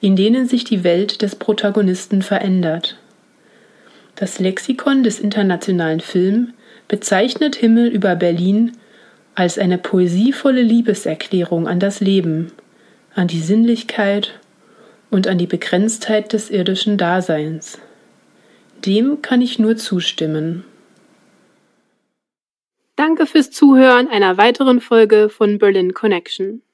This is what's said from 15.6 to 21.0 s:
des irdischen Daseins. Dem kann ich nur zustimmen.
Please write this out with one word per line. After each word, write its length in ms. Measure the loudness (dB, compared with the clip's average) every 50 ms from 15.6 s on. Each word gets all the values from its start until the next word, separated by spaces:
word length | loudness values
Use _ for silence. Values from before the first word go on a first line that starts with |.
| -4 -2 0 0 0 0 -2 -4 -4 -2 -2 -2 -2 -2
des 180 | -4 -4 -4 -2
irdischen 480 | -4 -2 0 0 -2 -2 -2 -2 0 0
Daseins. 840 | 0 0 0 0 0 -2 -4 -4 -4 -6 -8 -10 -12 -16 -20 -20 -20 -20 -20 _ _ _ _ _ _ _ _ _ _ _ _ _ _ _ _ -10 -4
Dem 360 | 0 0 2 2 0 0 -4
kann 200 | -4 0 0 2
ich 180 | 2 0 0 0
nur 160 | 0 0 0
zustimmen. 880 | -2 -2 -4 -4 -4 -4 -4 -6 -4 -4 -4 -4 -4 -4 -4 -6 -8 -10 -16 _ _ _ _ _ _